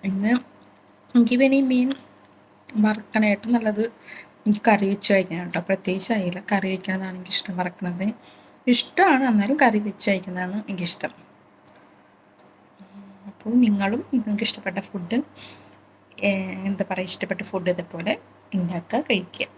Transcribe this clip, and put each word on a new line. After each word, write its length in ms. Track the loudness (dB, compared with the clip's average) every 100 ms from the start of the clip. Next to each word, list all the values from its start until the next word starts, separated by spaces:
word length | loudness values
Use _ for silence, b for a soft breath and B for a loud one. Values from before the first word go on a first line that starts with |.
| -4
ഇന്ന് 240 | -2 2 0 -2 -20 -20 _ _ _ _ 4
എനിക്ക് 200 | 4 4
പിന്നെ 160 | 4 4
ഈ 20 | 4
മീൻ 200 | 2 2 -2 -12 -20 -20 _ _ _ -8 2 2
വറുക്കണേട്ട് 600 | 2 -2 0 2 2 0
നല്ലത് 300 | 0 0 0 -2 -4 B B B _ 0
എനിക്ക് 160 | 2 4
കറി 160 | 4 2
വെച്ച് 180 | 0 2
കഴിക്കാനാണ് 380 | 2 2 -6 -6
കേട്ടോ. 80 | -6 -2
പ്രത്യേകിച്ച് 420 | -4 -2 -4 -2 -2
അയില 240 | -2 -4 -2
കറി 160 | -2 -2
വെക്കണതാണ് 420 | -4 -4 -6 -6 -10
എനിക്കിഷ്ടം. 360 | -6 -6 -4 -4
വറുക്കണത് 460 | -6 -4 -6 -4 -4 -4 B B B B 0
ഇഷ്ടമാണ്, 500 | 2 0 2 4 4 4
എന്നാലും 260 | 2 2 4
കറി 160 | 4 4 -4
വെച്ച് 180 | -4 -2
കഴിക്കുന്നതാണ് 480 | -2 -4 -8 -6 -6 -8
എനിക്കിഷ്ടം. 440 | -6 -4 -4 -8 -12 -20 _ _ _ -20 -20 -20 _ _ _ _ _ -20 _ _ _ -20 -20 -20 -20 -20
അപ്പോൾ 260 | -14 2 4 6
നിങ്ങളും 360 | 4 0 -2 -2
നിങ്ങൾക്ക് 320 | -2 0 -2 -2
ഇഷ്ടപ്പെട്ട 300 | -4 -6 -6 -8
ഫുഡ്, 300 | -10 -4 -4 -4 B B B B B _ _ _ -4 -2
ഏ, 40 | -2 -4 -6 -4
എന്താ 160 | -4 -4
പറയുക, 200 | -4 -4
ഇഷ്ടപ്പെട്ട 280 | -4 -4 -6 -4
ഫുഡ് 200 | -4 -2 -2
ഇതേപോലെ 400 | -4 -6 -4 -4 -8 -20 _ -2
ഉണ്ടാക്കുക, 420 | -2 -4 -2 -4 0
കഴിക്കുക. 380 | -2 -2 -10 -10